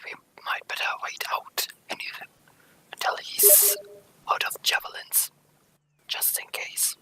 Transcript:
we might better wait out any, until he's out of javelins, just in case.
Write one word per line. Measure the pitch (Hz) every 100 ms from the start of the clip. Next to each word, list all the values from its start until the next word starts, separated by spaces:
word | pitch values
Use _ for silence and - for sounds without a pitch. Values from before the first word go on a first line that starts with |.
we | - - _ -
might | - - -
better | - - -
wait | - - -
out | - - - - - _
any, | - - - - _ _ _ _ _ _
until | - - -
he's | - - 403 - - - - - - _ -
out | -
of | - -
javelins, | - - - - - - - _ _ _ _ _ _ _ _
just | - - -
in | -
case. | - - - - -